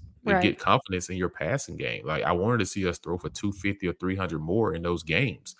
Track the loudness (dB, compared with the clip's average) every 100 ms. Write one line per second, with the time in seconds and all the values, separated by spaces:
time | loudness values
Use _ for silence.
0 | -18 -6 0 4 4 2 4 2 2 -4
1 | -2 -2 -2 0 -2 -2 -4 -6 -4 -4
2 | -4 0 2 2 4 2 2 0 -2 -2
3 | -4 -4 -4 -4 -4 -2 -2 -2 -2 -2
4 | -2 -2 -2 -2 0 2 2 0 0 -2
5 | 0 2 2 -2 -12